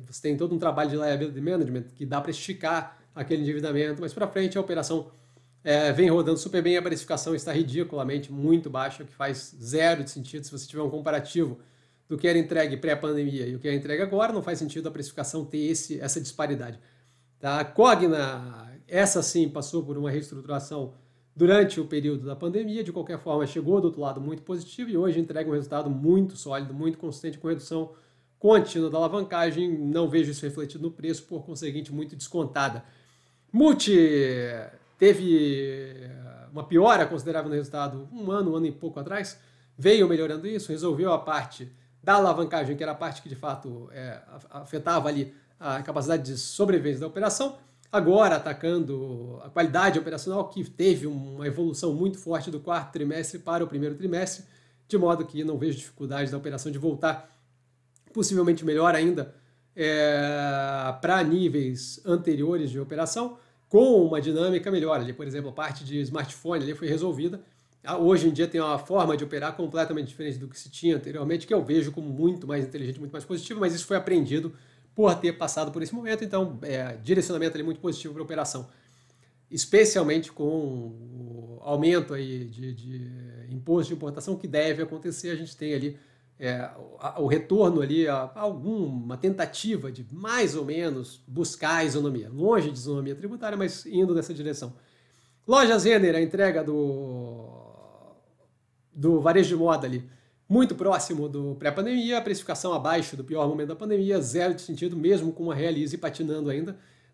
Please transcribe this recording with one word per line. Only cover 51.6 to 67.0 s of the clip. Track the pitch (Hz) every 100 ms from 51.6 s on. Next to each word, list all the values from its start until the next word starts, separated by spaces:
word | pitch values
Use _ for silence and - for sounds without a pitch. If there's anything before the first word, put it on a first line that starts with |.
| 165 139 170
muito | 147 190 190
forte | 165 160 151
do | 151
quarto | 151 170 143
trimestre | 170 143 160 160 175
para | - 170
o | 165
primeiro | 143 147 147
trimestre, | 185 170 185 - - _ _ _ -
de | 202
modo | 175 170 160
que | 147
não | 156 143
vejo | 156 139
dificuldade | - - 135 139 139
da | 143
operação | 143 139 151
de | 139
voltar, | 160 143 160 151 - _ _ _ _ _ _ _ _
possivelmente | 220 190 190 175 165
melhor | 160 151 170
ainda, | 160 165 165 - - _ _ _ -
é, | 156 151 151 147 147 147 143 139 139 135 131 131
pra | 165 185
níveis | 156 180 170 143 131 123 - -
anteriores | 196 170 175 147 151 175 139
de | 131
operação, | 139 151 160 226 240 240 _ _ -
com | 202 262 214 165
uma | 156
dinâmica | 143 156 180 180 190
melhor | 185 156 147
ali, | 120
por | 123 143
exemplo, | 143 139
a |
parte | 131 135 143
de | 139 147
smartphone | 131 151 139 - 165 165
ali | 139
foi | 147 160
resolvida. | 156